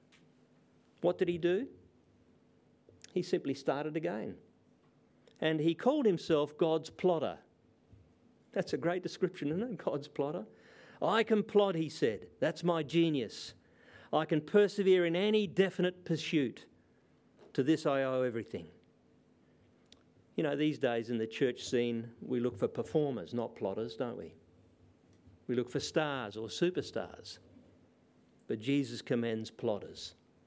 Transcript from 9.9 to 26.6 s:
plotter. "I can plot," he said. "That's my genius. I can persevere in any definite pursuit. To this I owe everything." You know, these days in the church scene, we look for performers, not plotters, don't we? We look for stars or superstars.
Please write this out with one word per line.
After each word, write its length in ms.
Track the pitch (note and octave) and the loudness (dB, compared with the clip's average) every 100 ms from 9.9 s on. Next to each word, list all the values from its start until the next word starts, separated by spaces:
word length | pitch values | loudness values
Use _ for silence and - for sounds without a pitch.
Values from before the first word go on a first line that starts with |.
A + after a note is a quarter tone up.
| D3 C#3 | -4 -6
plotter. 380 | - C#3+ E3 A3 - - - - - | -4 -4 -4 -10 -16 -20 -20 -20 -4
"I 220 | - G#3 | 0 2
can 200 | A#3 G#3+ | 4 2
plot," 320 | G#3+ G3+ G3+ E3 | 4 4 4 2
he 120 | D#3 | -4
said. 380 | - C3 G2+ - - | 0 0 0 -8 -4
"That's 240 | D3+ D#3 | -2 0
my 200 | E3+ E3+ | 0 0
genius. 720 | C#3+ E3 E3 D3 G#2+ - - - _ _ - - - | 2 2 4 2 -2 -8 -14 -16 _ _ -20 -20 -2
I 140 | D3 D#3 | 0 2
can 160 | D#3 | 0
persevere 640 | D3+ G#3 G#3 - F#3+ F#3 E3+ | 4 4 4 4 4 6 4
in 100 | E3+ | 2
any 320 | G#3 G#3+ G3+ | 2 2 2
definite 560 | C3+ F#3+ - F3+ F3+ | 2 0 2 0 0
pursuit. 640 | - D#3+ - D#3+ B2+ - - _ _ _ _ _ _ _ - | -4 -4 0 0 0 -4 -16 _ _ _ _ _ _ _ -8
To 100 | - | -2
this 220 | C3 D#3 D3+ | 2 2 2
I 180 | C#3 | 2
owe 200 | C3+ C3 | 2 2
everything." 440 | B2+ A2+ G#2+ F#2+ E2 - _ _ _ _ _ _ _ _ _ _ _ - _ _ _ - | 0 -2 -6 -10 -12 -18 _ _ _ _ _ _ _ _ _ _ _ -20 _ _ _ -2
You 80 | |
know, 120 | D#3 C#3 | 0 2
these 240 | D3+ C3 | 0 2
days 300 | B2 A#2 A2+ | 0 0 -2
in 80 | A#2+ | -2
the 100 | A2 | -2
church 380 | - C3+ B2 - | 2 0 0 0
scene, 460 | B2+ A#2+ A#2 A#2 - | 0 2 0 -6 -12
we 180 | - B2+ | -4 -2
look 180 | A#2+ G#2+ | 0 0
for 100 | A#2+ | -2
performers, 640 | - A#2 D#3+ D3 A#2+ E2 | -2 -2 0 0 -2 -6
not 220 | A#2+ A2+ - | -4 -4 -4
plotters, 420 | G2+ G2 A2+ - | -4 -2 -6 -4
don't 200 | B2 G2+ | -6 -6
we? 160 | F2+ - - - - _ - _ _ - - - - | -12 -16 -20 -20 -20 _ -20 _ _ -20 -20 -20 -4
We 80 | B2 | -2
look 140 | A#2+ | 0
for 120 | C#3+ | -4
stars 560 | - - D3+ C#3 A2 G#2 | -2 0 0 -2 -6 -8
or 100 | A2 | -8
superstars. 920 | - | 0